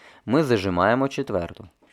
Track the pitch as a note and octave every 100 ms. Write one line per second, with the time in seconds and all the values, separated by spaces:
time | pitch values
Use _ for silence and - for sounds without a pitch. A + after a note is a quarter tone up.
0 | - - - C3 D3+ A2+ F#2+ F2 F#2+ B2
1 | C3+ C#3+ C3+ G2+ E2+ - E2+ _ _